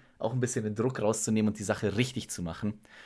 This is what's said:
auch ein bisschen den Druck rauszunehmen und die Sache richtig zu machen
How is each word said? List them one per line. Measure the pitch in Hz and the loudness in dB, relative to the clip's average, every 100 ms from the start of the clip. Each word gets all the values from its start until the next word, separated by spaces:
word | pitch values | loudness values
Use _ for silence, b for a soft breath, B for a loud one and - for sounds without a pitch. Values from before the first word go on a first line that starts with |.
| b b | b b
auch | 110 | -4
ein | 123 | 0
bisschen | 120 120 | 0 0
den | 107 | -2
Druck | 107 123 127 | 0 0 2
rauszunehmen | 104 110 - 110 107 | 2 2 2 4 4
und | 104 | 0
die | |
Sache | 104 107 104 98 | -2 0 2 2
richtig | 127 - - | 0 -2 -8
zu | - | -6
machen | 85 82 104 - B B | -6 -4 -6 -6 B B